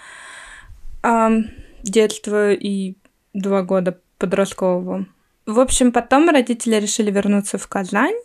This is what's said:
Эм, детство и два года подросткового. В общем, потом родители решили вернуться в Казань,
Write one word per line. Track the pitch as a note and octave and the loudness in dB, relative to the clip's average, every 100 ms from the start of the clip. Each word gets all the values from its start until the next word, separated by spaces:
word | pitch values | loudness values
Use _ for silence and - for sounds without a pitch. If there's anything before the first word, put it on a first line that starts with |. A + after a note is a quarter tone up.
| - - - - - - - - - - | -20 -20 -20 -20 -20 -20 -20 -16 -14 -4
Эм, | A#3+ A3+ A3+ A3 A3 - - - | 0 2 4 2 -2 -8 -20 -12
детство | - A3 G#3+ G#3 - G#3 G3+ | -2 2 2 0 -4 0 2
и | G3 G#3 G3 F#3+ F#3+ _ _ _ | 0 -2 -4 -6 -10 _ _ _
два | G3 G3 G3 | -6 -2 -2
года | F#3 F#3+ F3+ F3 _ - | 0 0 0 -4 _ -8
подросткового. | F#3 F#3+ F#3+ - F#3 F3+ F3+ F#3+ F#3+ _ _ _ - | -4 0 -2 -2 -2 -2 -4 -6 -8 _ _ _ -4
В | A3 | 2
общем, | C4 - B3 | 2 4 2
потом | A#3+ A#3 C4+ E4+ | 2 2 4 6
родители | D4+ A#3+ A#3 A#3 A3 | 4 2 -2 0 0
решили | G#3 - G#3 | 0 -2 0
вернуться | G3 G3 G3+ G3+ G3 | 0 2 0 0 -8
в | - | -6
Казань, | G3+ F#3 G3 D4 A#4 | -6 -2 0 0 -2